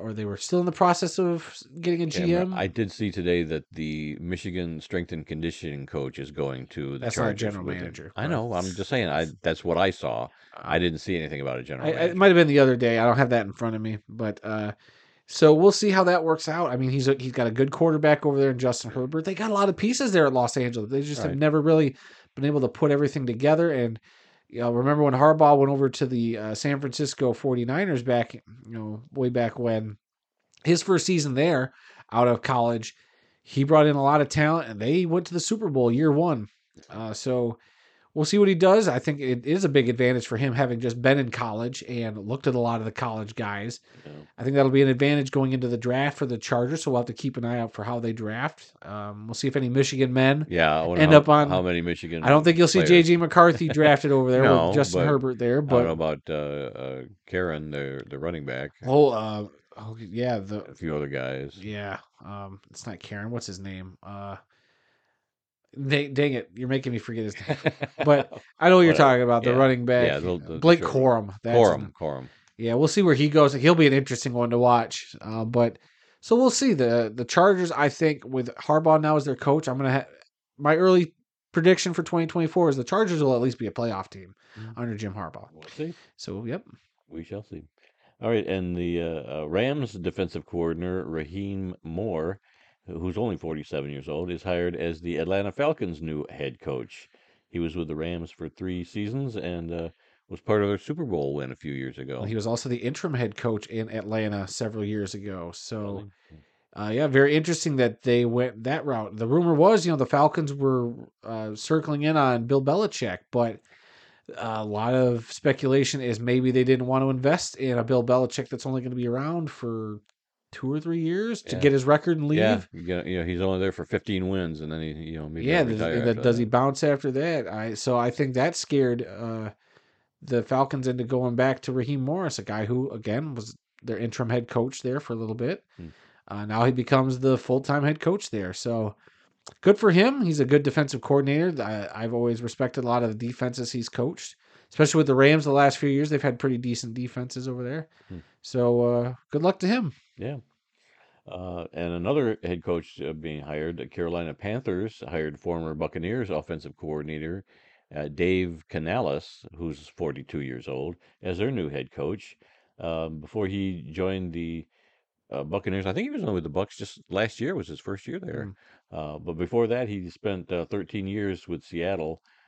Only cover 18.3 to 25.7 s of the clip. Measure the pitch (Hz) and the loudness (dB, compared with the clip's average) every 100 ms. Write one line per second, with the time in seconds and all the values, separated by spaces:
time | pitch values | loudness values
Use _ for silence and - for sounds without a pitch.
18.3 | 139 139 123 127 123 117 127 127 160 170 | 2 2 2 0 -2 -6 -6 -4 -4 -4
19.3 | 190 220 202 202 170 214 254 254 185 143 | -4 -2 2 2 2 0 0 2 4 4
20.3 | 127 120 139 123 120 104 135 147 143 139 | 4 2 0 -2 -2 -4 -2 -2 -4 -4
21.3 | 139 151 156 151 160 143 - - - _ | 0 2 4 4 4 4 0 -16 -20 _
22.3 | - 139 147 131 - 151 143 147 143 123 | -4 0 2 0 2 2 4 2 0 -4
23.3 | 113 143 156 170 135 120 113 _ _ _ | 0 2 4 4 2 0 -4 _ _ _
24.3 | _ _ 117 120 120 135 147 147 127 151 | _ _ -4 -2 2 2 4 4 6 6
25.3 | 156 147 143 139 | 8 8 8 6